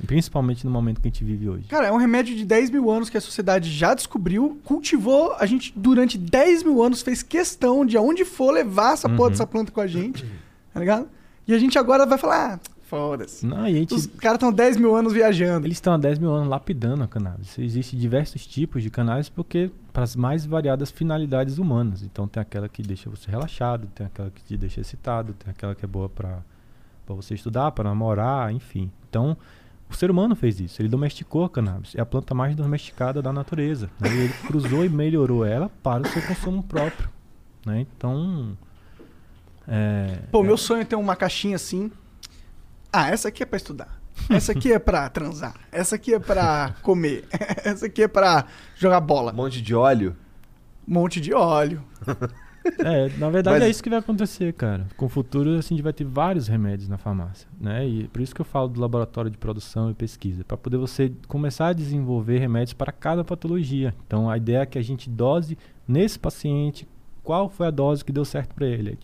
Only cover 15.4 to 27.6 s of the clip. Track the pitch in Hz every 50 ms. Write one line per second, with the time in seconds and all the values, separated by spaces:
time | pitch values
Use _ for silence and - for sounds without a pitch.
15.4 | 175 180 175 165 143 160 170 - - 180 170 156 143 139 147 151 170 165 147 151
16.4 | 147 139 135 139 - - 185 127 113 120 131 147 123 101 - 113 101 90 90 95
17.4 | 95 95 - - 123 120 113 123 127 - 127 123 120 117 120 135 151 - - 151
18.4 | - - - 135 160 165 - 127 110 110 - - 117 117 117 135 151 - - 175
19.4 | 170 - - 170 180 185 - - - - - - 123 117 - 123 123 127 147 165
20.4 | 151 151 156 160 151 139 131 131 143 - - - 160 165 156 156 156 143 131 131
21.4 | 135 135 135 160 190 165 120 120 120 110 95 95 101 95 - - 101 101 - 113
22.4 | 104 - - 101 101 104 - - 107 98 95 95 - 113 104 - - 101 101 117
23.4 | 151 160 - - 123 120 120 117 117 104 - - 104 95 - - 98 98 95 -
24.4 | - - 104 101 - - - - 110 - - 117 - 131 120 113 113 110 101 -
25.4 | - 98 98 - - 101 98 - - 95 98 95 95 95 - - 98 92 92 90
26.4 | 87 - - - - - - - - - - - - - 98 95 98 - 110 101
27.4 | - 120 110 127